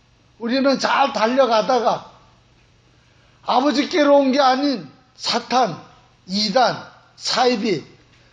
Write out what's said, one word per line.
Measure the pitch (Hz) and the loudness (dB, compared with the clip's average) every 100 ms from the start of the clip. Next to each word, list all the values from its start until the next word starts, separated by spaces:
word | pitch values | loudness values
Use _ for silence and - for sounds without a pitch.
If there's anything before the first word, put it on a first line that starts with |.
| _ _ _ - | _ _ _ -12
우리는 | 226 269 269 262 | -4 -2 0 0
잘 | 214 233 269 | 0 0 0
달려가다가 | 202 220 254 233 220 190 247 226 170 - - _ _ _ _ _ _ _ _ _ _ _ _ | 0 0 2 2 2 2 0 0 -2 -6 -20 _ _ _ _ _ _ _ _ _ _ _ _
아버지께로 | - 226 285 262 240 359 285 285 | -2 0 0 0 0 0 4 4
온 | 269 | 4
게 | 269 | 2
아닌 | 262 262 285 240 156 - _ - | 2 2 -2 -4 -8 -20 _ -12
사탄, | - 233 - 247 226 147 - - _ _ - | -6 -6 -2 -2 -2 -4 -18 -20 _ _ -8
이단, | 196 214 226 220 151 - - _ - | -6 -2 0 0 -2 -10 -20 _ -12
사이비 | - - 247 240 220 156 - - _ _ _ | -6 -2 0 0 -2 -4 -8 -20 _ _ _